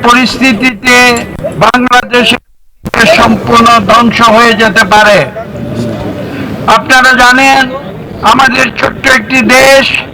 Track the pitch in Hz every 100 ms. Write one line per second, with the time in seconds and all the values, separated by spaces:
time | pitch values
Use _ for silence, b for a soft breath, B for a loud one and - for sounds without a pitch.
0 | 240 247 240 - 262 208 254 208 254 247
1 | 247 233 202 - - - 208 247 247 247
2 | 226 240 214 240 _ _ - _ - -
3 | 190 - 233 214 - 240 233 233 196 226
4 | 240 - 226 214 233 220 226 202 196 214
5 | 208 208 - 220 - - - - 113 -
6 | - - - - - - - - - 254
7 | 254 254 247 254 269 269 254 254 170 -
8 | - - - 247 262 247 240 - - -
9 | 269 254 208 262 220 254 269 269 262 -
10 | -